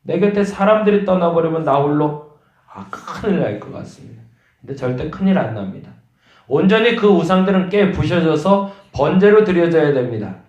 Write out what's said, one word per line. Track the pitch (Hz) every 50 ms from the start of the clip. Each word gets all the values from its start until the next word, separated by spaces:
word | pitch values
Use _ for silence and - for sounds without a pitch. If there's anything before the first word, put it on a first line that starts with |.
내 | _ - 156 185
곁에 | 202 208 202 202 202
사람들이 | 190 - - 196 208 220 214 196 202 202 196 190
떠나버리면 | 190 185 180 175 170 170 165 160 160 165 160 156
나 | 143 135
홀로, | 143 143 147 147 151 151 151 - - - - - _ _ _ _ _ _
아, | _ - - - -
큰일 | - - - - - - - 214 185 156
날 | 131 107 101 -
것 | - -
같습니다. | - - 95 - - - - - - - - _ _ _ _ _ _ _
근데 | - 131 135
절대 | 127 127 123 127 123 - -
큰일 | - - 190 190 185
안 | 151 117 113 113
납니다. | 104 98 95 - - - - - _ _ _ _ _ _ _ _ _ _
온전히 | - 127 156 175 190 220 220 226 240 233
그 | 233 202
우상들은 | 208 196 170 160 165 185 185 190 202 185 185 180 -
깨부셔져서 | 202 208 196 185 170 - 151 - 175 175 160 160 151 147 - 190 196 202 202 - - - - _
번제로 | - - 143 151 160 190 196 208 208 214 214
드려져야 | 185 185 175 170 170 165 160 147 143 135
됩니다. | 127 123 123 113 104 101 95 92 - _